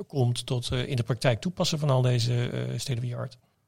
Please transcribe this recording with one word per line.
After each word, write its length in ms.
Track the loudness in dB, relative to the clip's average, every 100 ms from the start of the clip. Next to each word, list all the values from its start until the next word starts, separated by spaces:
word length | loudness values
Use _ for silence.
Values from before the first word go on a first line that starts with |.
| -4
komt 400 | 0 2 0 -2
tot, 240 | -4 -2
eh, 160 | -4 -2
in 80 | -2
de 60 |
praktijk 380 | -2 0 2 2
toepassen 380 | -2 -2 -2 0
van 120 | 2
al 120 | 4
deze, 460 | 4 2 2 0 0
eh, 280 | -2 -4 -4
state 220 | -4 -4
of 80 | -4
the 80 | -6
art. 220 | -8 -12 _ _